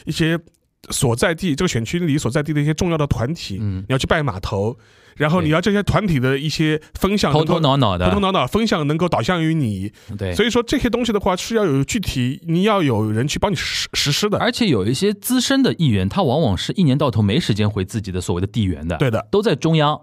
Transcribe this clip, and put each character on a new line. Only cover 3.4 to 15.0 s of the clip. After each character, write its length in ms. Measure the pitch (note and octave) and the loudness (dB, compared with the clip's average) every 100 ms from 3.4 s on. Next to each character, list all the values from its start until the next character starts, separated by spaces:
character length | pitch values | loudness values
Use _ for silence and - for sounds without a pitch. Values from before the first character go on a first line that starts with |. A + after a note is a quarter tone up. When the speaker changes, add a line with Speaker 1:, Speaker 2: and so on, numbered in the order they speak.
| - G2 | -8 -6
Speaker 2:
嗯。 200 | G#2+ F#2 | -4 -4
Speaker 1:
你 60 | G2 | -2
要 100 | C3 | -2
去 80 | - | 0
拜 160 | F3 | 0
码 180 | C#3+ F#2 | -2 -4
头， 380 | - G2+ G#2+ - _ _ - - | -4 -2 -2 -6 _ _ -20 -4
然 160 | D3 | 0
后 100 | F3+ | 2
你 80 | D#3 | 2
要 100 | D#3 | 2
这 120 | G3 | 2
些 100 | G3+ | 0
团 240 | F#3+ E3+ G#3 | 2 0 2
体 140 | D3 | 0
的 180 | B2+ C#3 | 0 0
一 100 | D3+ | -2
些 320 | - D#3 D3+ - | 0 0 0 -6
风 240 | - F#3+ G3+ | -4 0 2
向 160 | F#3 | 2
能 60 | D3+ | 2
够 60 | D#3+ | 2
Speaker 2:
对。 20 | |
头 60 | F3 | 2
头 40 | |
脑 160 | D3+ C#3 | 4 4
脑 200 | A2+ F2+ | 4 4
的。 80 | F2+ | 2
Speaker 1:
头 60 | |
头 60 | G3+ | 2
脑 120 | F#3+ | 2
脑， 140 | F#3+ B2 | 0 0
风 220 | G3+ A3+ | 0 0
向 180 | G3 D3 | 0 0
能 100 | D#3+ | 0
够 140 | F3 | 0
导 100 | - | 0
向 240 | A#2 F3+ | 0 0
于 120 | D#3+ D#3+ | 0 0
你。 360 | A#2+ G2 G2+ - - G2 | 0 -2 -6 -10 -14 -8
Speaker 2:
对。 200 | G2 F2 | -4 0
Speaker 1:
所 100 | A3+ | 2
以 40 | |
说 100 | A#3 | 0
这 160 | A#3 C#4+ | 0 0
些 100 | A#3+ | 0
东 160 | A3+ | 0
西 80 | A#3+ | 0
的 80 | G3+ | 0
话， 160 | G3 F3+ | 0 -2
是 200 | - A3+ | -2 0
要 100 | G3 | 2
有 180 | C3+ | 0
具 160 | C#3 A#3+ | 0 -2
体， 400 | - C3+ B2 C#3 E3+ | -4 -2 -4 -4 -2
你 180 | E3 | 0
要 200 | G#3 G3+ | 2 2
有 280 | D3 G#2+ A2 | 2 0 0
人 160 | G#2+ C#3+ | 0 -2
去 120 | - | -2
帮 120 | G3+ | -2
你 40 | E3+ | -2
实-， 340 | - - - | -4 -6 -6
实 180 | - - | -4 -2
施 180 | C#3+ G#3 | 0 0
的。 80 | F3 | 0
Speaker 2:
而 140 | G#3+ | 0
且 160 | A#3+ A3 | 0 2
有 180 | A2+ F#2+ | 2 0
一 80 | |
些 180 | C3 | 0